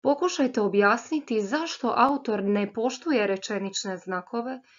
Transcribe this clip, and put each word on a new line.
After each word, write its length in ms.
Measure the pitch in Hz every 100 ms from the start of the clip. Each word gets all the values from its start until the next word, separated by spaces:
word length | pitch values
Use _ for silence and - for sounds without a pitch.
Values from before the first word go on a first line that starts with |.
Pokušajte 580 | 254 285 349 - 262 254
objasniti 800 | 208 196 202 233 - 311 285 220
zašto 500 | 196 285 330 - 240 226
autor 480 | 254 277 269 208
ne 280 | 196 202 202
poštuje 540 | 226 240 254 339 269 202
rečenične 720 | 190 - 208 196 196 202 185
znakove 640 | 185 180 185 233 240 262 _